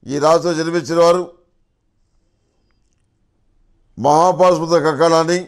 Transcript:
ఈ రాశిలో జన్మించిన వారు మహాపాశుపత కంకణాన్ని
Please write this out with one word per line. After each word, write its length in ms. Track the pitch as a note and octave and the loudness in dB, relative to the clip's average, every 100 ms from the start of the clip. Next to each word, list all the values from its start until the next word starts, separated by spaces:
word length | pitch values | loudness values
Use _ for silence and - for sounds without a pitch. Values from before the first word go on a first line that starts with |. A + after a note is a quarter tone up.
| - | -8
ఈ 100 | C#3 | -4
రాశిలో 280 | D3 E3 E3 D#3+ | 0 0 0 -4
జన్మించిన 400 | D#3+ E3+ C#3+ E3 | -4 -6 -4 0
వారు 180 | E3+ F3 F3 _ _ _ _ _ _ _ _ _ _ _ _ _ _ _ _ _ _ _ _ _ _ _ _ _ _ - | 2 2 -4 _ _ _ _ _ _ _ _ _ _ _ _ _ _ _ _ _ _ _ _ _ _ _ _ _ _ -4
మహాపాశుపత 760 | B2+ D#3 F3 E3 F3+ E3+ E3 E3+ | 0 2 2 2 2 2 0 0
కంకణాన్ని 540 | D3+ C#3 E3 E3 D#3+ F3+ | 0 0 2 2 0 -4